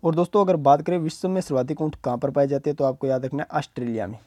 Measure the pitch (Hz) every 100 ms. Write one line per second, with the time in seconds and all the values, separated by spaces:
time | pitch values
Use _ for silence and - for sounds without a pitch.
0 | 170 160 175 208 190 180 139 143 156 175
1 | 160 - 185 185 - 135 127 151 156 -
2 | - 123 139 139 139 139 151 143 139 131
3 | 135 131 131 143 151 151 143 - 123 113
4 | 98 110